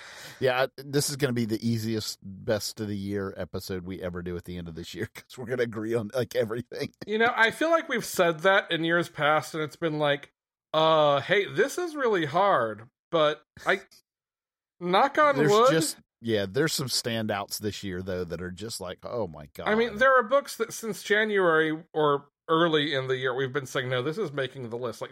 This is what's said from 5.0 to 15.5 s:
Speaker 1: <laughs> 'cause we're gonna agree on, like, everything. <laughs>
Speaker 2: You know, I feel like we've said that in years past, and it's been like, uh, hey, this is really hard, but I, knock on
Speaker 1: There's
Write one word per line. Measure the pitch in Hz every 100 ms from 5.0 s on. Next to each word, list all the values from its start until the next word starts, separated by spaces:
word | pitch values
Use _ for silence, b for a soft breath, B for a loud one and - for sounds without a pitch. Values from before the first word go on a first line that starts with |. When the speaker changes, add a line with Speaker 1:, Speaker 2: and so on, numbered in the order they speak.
| -
Speaker 1:
<laughs> |
'cause | - - -
we're | 117
gonna | 127
agree | 117 110 110
on, | 117 107
like, | 127 113
everything. | - 110 120 - - 143 -
<laughs> | -
Speaker 2:
You | 220
know, | 233
I | - 226
feel | - 320
like | 330 -
we've | 240
said | - - 170 160
that | 190 196 208
in | 165
years | 165 170 165
past, | - 147 151 147
and | 160
it's | 156 -
been | 170 151
like, | 147 143 - _ _ _ _
uh, | 156 160 156 151 139
hey, | 127 196 165
this | 139 277 349
is | 359
really | 302 247 196
hard, | 147 170 202 156 113 107 117 _ _
but | 165 151 156 _ -
I, | 160 196 - _ _ _ _ _ _ _ _ -
knock | 175 190 269 294
on | 302 269
Speaker 1:
There's | 156